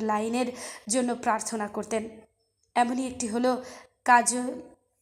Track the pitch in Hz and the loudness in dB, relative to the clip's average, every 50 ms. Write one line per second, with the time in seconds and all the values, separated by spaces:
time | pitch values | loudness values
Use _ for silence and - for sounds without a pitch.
0 | 220 214 214 208 220 226 233 247 254 247 - - - - - - - - 220 262 | -2 0 0 0 0 0 0 -2 -2 -2 -4 -8 -12 -14 -14 -12 -6 -2 0 0
1 | 247 247 233 240 - 240 214 220 220 - - 214 208 208 - 220 202 - 233 220 | 2 0 -2 -2 0 0 0 0 -2 -4 -4 -4 -4 -4 -4 -6 -6 -2 -2 -4
2 | 220 226 - - - _ _ _ _ _ _ _ _ _ - 240 240 240 254 247 | -4 -4 -12 -16 -20 _ _ _ _ _ _ _ _ _ 2 2 2 2 2 -2
3 | 262 254 254 - 247 220 214 240 247 254 254 254 254 - - - - - _ _ | -2 -4 -4 -4 -4 -2 0 2 2 2 2 0 -2 -10 -14 -18 -20 -20 _ _
4 | - - 247 240 226 - 240 247 247 247 247 - - - - _ _ _ _ _ | 4 6 6 8 6 4 2 0 0 -2 -4 -6 -10 -14 -20 _ _ _ _ _